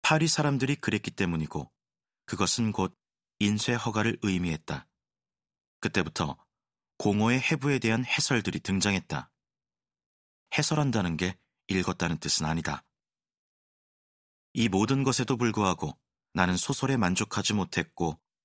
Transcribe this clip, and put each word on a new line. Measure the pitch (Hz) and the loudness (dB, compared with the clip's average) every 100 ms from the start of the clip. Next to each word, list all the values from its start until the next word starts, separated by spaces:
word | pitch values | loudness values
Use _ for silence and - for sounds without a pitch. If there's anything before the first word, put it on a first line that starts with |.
파리 | - 156 160 | 2 2 4
사람들이 | - 151 139 135 143 | 2 2 2 0 0
그랬기 | - 104 - | 0 -2 -4
때문이고 | - 92 82 78 78 - _ _ _ _ _ - | -2 -2 0 -4 -6 -10 _ _ _ _ _ -12
그것은 | - 98 - 113 | 0 0 2 0
곧 | 101 92 _ _ _ _ _ | 0 -2 _ _ _ _ _
인쇄 | 104 104 - 120 | 0 2 0 0
허가를 | 117 107 110 - | -2 0 -2 0
의미했다. | 104 92 87 80 - 71 - _ _ _ _ _ _ _ _ _ | -2 0 -2 -4 -8 -12 -12 _ _ _ _ _ _ _ _ _
그때부터 | - 101 82 - 80 - _ _ _ _ _ _ | -2 0 -2 -2 -4 -6 _ _ _ _ _ _
공허의 | 104 101 110 127 | 0 2 2 2
해부에 | - 156 139 135 | 0 -2 0 0
대한 | 113 113 | 2 0
해설들이 | 127 - - 123 98 - | 0 -2 0 0 0 -6
등장했다. | - 95 101 98 - 71 - _ _ _ _ _ _ _ _ _ _ _ _ - | -2 0 2 0 -2 -8 -8 _ _ _ _ _ _ _ _ _ _ _ _ 0
해설한다는 | 147 151 143 113 90 82 | 2 2 2 2 0 0
게 | 90 - _ _ - | -4 -4 _ _ -4
읽었다는 | 95 90 87 87 80 | -2 -2 -2 -2 -2
뜻은 | - - 78 | -2 -2 0
아니다. | 80 80 73 _ _ _ _ _ _ _ _ _ _ _ _ _ _ _ _ _ | -2 -4 -8 _ _ _ _ _ _ _ _ _ _ _ _ _ _ _ _ _
이 | - 113 | 0 2
모든 | 95 110 135 | 2 2 2
것에도 | 139 131 120 123 | 2 0 0 0
불구하고 | 117 110 98 87 76 - _ _ _ | 0 2 2 0 -4 -8 _ _ _
나는 | - 90 90 | 0 2 2
소설에 | - 135 131 131 | 0 0 0 2
만족하지 | 98 92 107 - 98 | 2 0 -2 -2 -2
못했고 | 104 90 - 78 - 85 78 _ _ | -2 -2 -4 -4 -4 -4 -4 _ _